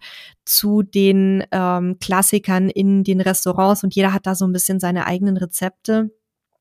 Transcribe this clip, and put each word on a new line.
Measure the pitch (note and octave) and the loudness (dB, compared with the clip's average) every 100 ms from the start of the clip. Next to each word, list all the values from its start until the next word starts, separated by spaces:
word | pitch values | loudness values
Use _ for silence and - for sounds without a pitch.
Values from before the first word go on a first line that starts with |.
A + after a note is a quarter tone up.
| - - - _ | -10 -20 -20 _
zu | - - G#3 G#3 | -4 -2 0 0
den, | G3+ G3+ G3 F#3+ F#3+ F#3+ - | 0 2 4 4 2 0 -2
ähm, | F#3 F3+ F3+ F3+ F#3 | -2 -2 -2 -4 -6
Klassikern | - F#3 G3 G#3 G3+ F#3 F#3+ | -2 0 2 0 0 0 0
in | - G3 G3 | 0 2 2
den | G3 F#3 | 2 0
Restaurants. | F#3+ F#3 F#3 F#3 F#3+ G3+ | 0 -2 -2 0 2 2
Und | F#3+ G3+ | 0 0
jeder | F#3+ | 0
hat | G3 F#3 | 0 -2
da | F#3 | -2
so | F#3+ | 0
ein | |
bisschen | F#3 - F#3+ | 0 -2 -2
seine | F3+ F3+ - | -2 -2 -2
eigenen | F3+ G3+ F#3 | 0 0 0
Rezepte. | F3 - F#3 - - A3 A3 - _ _ _ _ | -4 -4 -6 -4 -2 0 0 -6 _ _ _ _